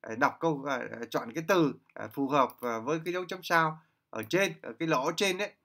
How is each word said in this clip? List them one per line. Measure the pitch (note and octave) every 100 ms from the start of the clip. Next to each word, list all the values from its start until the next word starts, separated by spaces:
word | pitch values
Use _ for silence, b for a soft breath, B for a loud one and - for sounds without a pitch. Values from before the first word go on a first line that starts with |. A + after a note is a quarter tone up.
à, | - A2
đọc | C#3 -
câu, | E3 C#3+ C#3
à, | C3
à, | A#2 A2+ A#2
chọn | D3 A#2
cái | C#3 D#3+
từ, | F#3+ D3+ - _
à, | - G#2+
phù | C#3+ C3+
hợp, | C#3+ B2 -
à, | A#2+ A2+
với | A#2 E3 E3
cái |
dấu | F3+ F3+
chấm | F#3
sao | E3+ E3+ D#3+ D#3+ b b b
ở | -
trên, | A2+ F3 F#3+ E3
ở | -
cái | A#2 E3
lỗ | C#3+ C#3+
ở | E3
trên | G3 F#3
đấy. | G3+ _